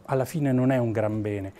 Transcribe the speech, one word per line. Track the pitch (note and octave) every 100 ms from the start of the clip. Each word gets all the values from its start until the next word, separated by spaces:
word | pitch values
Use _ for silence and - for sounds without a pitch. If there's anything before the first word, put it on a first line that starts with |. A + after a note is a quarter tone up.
| -
alla | C3+ B2+
fine | E3 C#3+
non | B2+ B2+
è | C3
un | A#2+
gran | A2 G#2+ G#2+
bene. | G#2+ G#2 F#2+